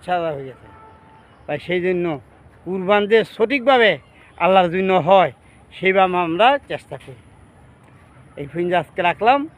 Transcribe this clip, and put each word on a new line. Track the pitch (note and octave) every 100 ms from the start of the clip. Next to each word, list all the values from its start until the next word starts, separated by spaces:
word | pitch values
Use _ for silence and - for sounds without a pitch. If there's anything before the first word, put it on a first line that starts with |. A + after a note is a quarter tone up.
| -
সাদা | F3+ E3 C#3+
হয়ে | C3+
গেছে | A#2+ A2 - - - - - _ _ -
ভাই। | D3 -
সেই | F3+ F3
জন্য | F3+ F3 D3 - _ - _
কুরবান | - F#3+ F3+ G#3 G3+
যে | A3+ G3 -
সঠিকভাবে | A3 C#4 A#3+ C4 A3 D3 _ _ - -
আল্লাহর | E3+ F#3+ F3+
জন্য | F3 F#3+ F#3 D#3
হয়, | G3 D#3+ - _ _ _ -
সেইভাবে | F#3 F#3+ F#3+ F3+ F3
আমরা | E3+ A#3 C#4+ -
চেষ্টা | D3+ - C3+
করি। | - B2 - _ _ _ - _ _ - - - - -
এই | C#3+
পর্যন্ত | E3 F3 F3
আজকে | D3+ - F3
রাখলাম। | E3 G#3+ C#4 D#4